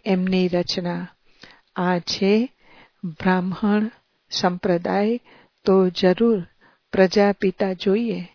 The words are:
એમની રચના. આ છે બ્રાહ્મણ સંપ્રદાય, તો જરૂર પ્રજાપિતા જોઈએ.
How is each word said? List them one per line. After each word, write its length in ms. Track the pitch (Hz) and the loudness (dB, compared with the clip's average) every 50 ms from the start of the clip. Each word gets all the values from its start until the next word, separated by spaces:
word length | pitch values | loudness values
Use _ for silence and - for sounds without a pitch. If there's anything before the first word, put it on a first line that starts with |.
| _ | _
એમની 420 | 226 190 185 185 185 185 185 185 175 | -2 0 0 0 0 0 0 0 0
રચના. 600 | 175 175 180 - - 190 175 175 175 175 180 - - _ _ _ _ _ - - - _ _ _ _ | 0 -2 -2 -4 -6 -6 -6 -6 -6 -8 -10 -12 -16 _ _ _ _ _ -20 -20 -20 _ _ _ _
આ 240 | - 180 180 180 175 | -4 -2 0 0 -2
છે 500 | 175 - - - 202 196 208 220 240 269 _ _ _ _ - - - _ _ _ - | -2 -6 -4 -2 0 2 2 2 0 -2 _ _ _ _ -20 -20 -20 _ _ _ -12
બ્રાહ્મણ 880 | 175 156 - - 190 185 185 175 190 180 - - 202 208 208 214 226 - _ _ _ _ _ _ _ | -12 -10 -4 -2 0 0 0 0 -4 -4 -2 0 0 0 0 0 -4 -6 _ _ _ _ _ _ _
સંપ્રદાય, 880 | - - - 180 180 180 - 202 175 170 175 - 185 196 202 220 233 247 - _ - - _ _ _ _ _ | -4 -2 -2 -2 -2 -2 -2 -2 0 0 -2 -2 -2 0 0 0 -2 -4 -6 _ -20 -20 _ _ _ _ _
તો 240 | 214 190 190 185 180 | 2 4 4 2 2
જરૂર 580 | 175 - - 180 180 - 233 233 226 190 170 - _ _ _ _ _ _ _ _ - | 0 0 2 2 2 2 2 2 2 0 -2 -8 _ _ _ _ _ _ _ _ 2
પ્રજાપિતા 800 | - 190 180 - 208 202 202 196 - - 190 - - 208 190 185 | 2 2 4 4 4 2 2 2 0 -2 -2 -2 -2 -4 -4 -4
જોઈએ. 560 | 175 - 202 190 220 240 233 185 175 175 - _ | -2 0 0 0 0 0 -2 -4 -6 -8 -12 _